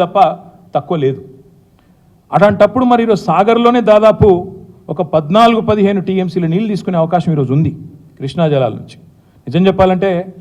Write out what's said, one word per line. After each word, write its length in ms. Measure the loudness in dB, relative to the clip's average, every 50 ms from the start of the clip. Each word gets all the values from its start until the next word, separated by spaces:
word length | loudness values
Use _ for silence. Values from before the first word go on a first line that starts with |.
| -2
తప్ప 160 | -2 0 0 0 0 -2 -6 -12 -20 -20 _ _ _ -6
తక్కువ 220 | -6 -4 -4 -4 -2 -2
లేదు. 180 | -2 -2 -4 -10 -18 -20 -20 _ _ _ _ _ _ _ _ _ _ _ _ _ _ _ _ _ _
అలాంటప్పుడు 540 | 0 2 2 2 4 2 2 2 2 0 0 2
మరి 120 | 2 0 2
ఈరోజు 160 | 0 -2 -2 -2 -2
సాగర్లోనే 520 | 0 0 2 2 2 2 2 2 2 2 2 4 4
దాదాపు 360 | 6 4 4 4 4 4 4 4 2 0 -8 -14 -18 -20 -20 -20 -20 _ -10
ఒక 100 | -8 -6 -6 -2 -2
పద్నాలుగు, 480 | -2 -2 0 2 4 4 4 4 2 0 -2
పదిహేను 320 | 0 0 2 0 0 -2 -2
టీఎంసీల 380 | -2 -2 -2 -4 -4 -4 -4 -2 -2
నీళ్లు 160 | -2 -2 -2 -4 -4
తీసుకునే 240 | -6 -6 -4 -2 -2
అవకాశం 300 | 0 0 0 -2 0 0 0
ఈరోజు 160 | 0 -2 0 0
ఉంది 160 | 0 0 -2 -4 -8 -14 -18 -20 -20 -20 -20 _
కృష్ణా 260 | -12 -12 -8 -4 -2 0 0
జలాల 220 | 2 0 0 -2 -4 -8
నుంచి. 180 | -12 -16 -20 -20 -20 -20 _ _ _ _ _ _ _
నిజం 160 | -4 -2 0 2
చెప్పాలంటే 440 | 2 2 2 2 2 2 0 -2 -2 -2 -4 -6 -8 -14 -20